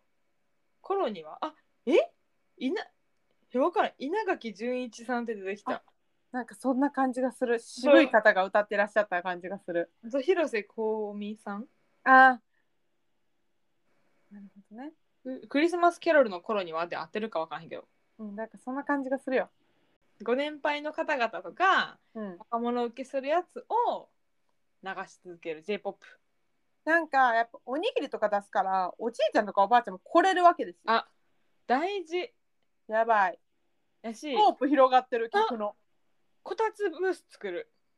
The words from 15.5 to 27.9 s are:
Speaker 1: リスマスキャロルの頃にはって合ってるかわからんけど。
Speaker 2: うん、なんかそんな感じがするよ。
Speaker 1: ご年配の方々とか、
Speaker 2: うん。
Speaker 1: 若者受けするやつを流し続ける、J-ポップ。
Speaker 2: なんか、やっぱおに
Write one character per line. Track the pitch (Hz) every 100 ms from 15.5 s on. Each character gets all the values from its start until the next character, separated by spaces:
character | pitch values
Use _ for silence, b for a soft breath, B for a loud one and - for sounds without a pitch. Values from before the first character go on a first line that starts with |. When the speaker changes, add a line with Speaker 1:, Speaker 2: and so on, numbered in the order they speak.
| 285
Speaker 1:
リ | 330
ス | 349
マ | 349
ス | 339
キ | 339
ャ |
ロ | 302
ル | 226
の | 175
頃 | - 208
に | 175
は | 160 170
っ |
て | 165
合 |
っ | 165
て | 220
る | 214
か | 160
わ | 160
か | 151
ら |
ん | 160
け | -
ど。 | - _ _ -
Speaker 2:
う |
ん、 | 214 202
な | 220
ん |
か | 202
そ | 254
ん | 269
な |
感 | 277 285
じ | 262
が | 269
す | -
る | 262
よ。 | - _ _ _ _ _ _ -
Speaker 1:
ご | 208 254
年 | 294 294
配 | 302 294
の | 302
方 | 302 311 277
々 | 226 170
と | -
か、 | - 381 294 156 - _
Speaker 2:
う | 220
ん。 | 202 175
Speaker 1:
若 | - 233
者 | 240 247 240
受 | 254
け |
す | - 277
る | 262
や | 339
つ | 349 - - 440 453
を | 196 - _ _ _ _ _ _ _
流 | 190 185 185
し | -
続 | 180 170
け | 165
る、 | 156
J- | 165 202
ポ | 202
ッ |
プ。 | - - - _ _ _ _ _ _ 311
Speaker 2:
な | 330
ん | 311
か、 | 269 254 226
や |
っ | 233
ぱ | - -
お | 285
に | 427